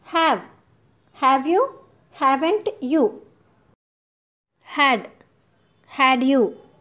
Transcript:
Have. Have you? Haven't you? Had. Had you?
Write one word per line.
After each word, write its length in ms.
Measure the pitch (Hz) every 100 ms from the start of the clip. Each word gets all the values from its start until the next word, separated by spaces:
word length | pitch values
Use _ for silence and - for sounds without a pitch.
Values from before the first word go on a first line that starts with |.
Have. 380 | - 330 320 220 - _ _ _ _ _ _
Have 340 | - 262 269 269
you? 280 | 359 554 - _ _ _
Haven't 540 | - 269 269 320 415 - -
you? 400 | 247 311 233 - - _ _ _ _ _ _ _ _ _ _ _ _ _
Had. 480 | - - 285 240 - _ _ _ _ _ _ _ _
Had 380 | - 254 262
you? 340 | 262 269 196 - - _